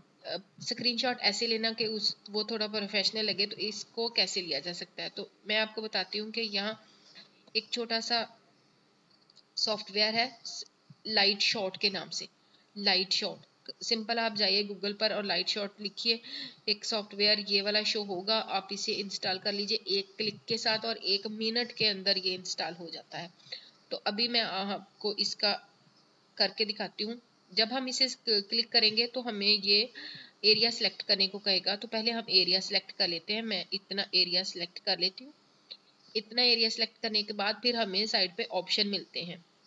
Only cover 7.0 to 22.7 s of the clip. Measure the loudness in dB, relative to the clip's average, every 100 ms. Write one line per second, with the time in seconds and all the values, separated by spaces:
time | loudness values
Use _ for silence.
7 | -20 -20 -20 _ -6 -6 -4 -4 -2 -2
8 | 0 0 0 -8 _ _ _ _ _ _
9 | _ _ _ -20 _ -2 0 0 -2 0
10 | 2 2 0 -2 -12 -10 -12 _ -20 -14
11 | -2 4 4 4 2 2 0 0 -2 -2
12 | -6 -8 -10 _ _ _ _ -2 4 4
13 | 4 0 -2 -6 -14 _ -18 -8 -2 -2
14 | 0 2 2 2 2 4 0 -2 -4 0
15 | 0 2 0 0 0 0 -2 -4 -8 -2
16 | 0 0 -2 -12 -12 -8 -4 -4 -2 -2
17 | -2 2 4 4 2 0 2 2 2 0
18 | -2 -2 2 0 2 -2 -2 -6 -2 -2
19 | -2 -2 -2 -2 -2 -2 -2 -2 0 -2
20 | -2 -4 -4 -4 -4 -2 0 0 0 -4
21 | 0 0 -2 -2 0 0 -2 0 0 2
22 | 0 0 0 -4 -4 -4 -4